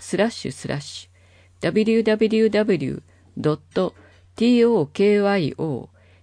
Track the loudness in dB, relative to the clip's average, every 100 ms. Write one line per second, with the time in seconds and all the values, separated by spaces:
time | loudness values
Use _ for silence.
0 | -6 -2 -2 -4 -10 -10 -8 -8 -10 -16
1 | -20 _ _ _ _ _ -2 0 2 2
2 | 2 2 2 2 2 2 2 0 -2 -8
3 | -12 _ _ -4 -2 -2 _ -4 -4 -6
4 | -20 _ _ -2 2 4 4 2 0 0
5 | 2 4 2 0 -2 -4 -6 -6 -10 _
6 | _ _